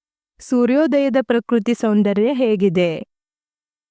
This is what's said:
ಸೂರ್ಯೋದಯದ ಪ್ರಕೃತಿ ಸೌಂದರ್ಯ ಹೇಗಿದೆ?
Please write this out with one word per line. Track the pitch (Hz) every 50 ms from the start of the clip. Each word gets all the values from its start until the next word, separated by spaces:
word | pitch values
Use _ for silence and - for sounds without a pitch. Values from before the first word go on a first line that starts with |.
| _ _ _ _ _ _ _ -
ಸೂರ್ಯೋದಯದ | - - 262 247 240 240 254 285 311 294 254 285 277 277 233 269 262
ಪ್ರಕೃತಿ | - 247 233 226 - 240 233 202 - 240
ಸೌಂದರ್ಯ | - - 220 208 208 208 202 202 202 214 240 285
ಹೇಗಿದೆ? | 247 254 226 214 190 196 202 165 185 180 170 160 - - _ _ _ _ _ _ _ _ _ _ _ _ _ _ _ _ _